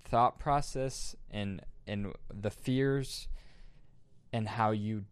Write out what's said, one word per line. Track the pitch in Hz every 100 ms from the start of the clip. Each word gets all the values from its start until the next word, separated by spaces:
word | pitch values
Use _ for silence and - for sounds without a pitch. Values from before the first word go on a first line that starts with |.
thought | - 117 123 -
process | 151 143 - 135 131 - - - -
and, | 104 101 95 - - -
and | 101 101 - -
the | - 104
fears | - - 131 135 139 131 - - - - - - - - - - - -
and | 117 107
how | 113 110
you | 110 104 110 101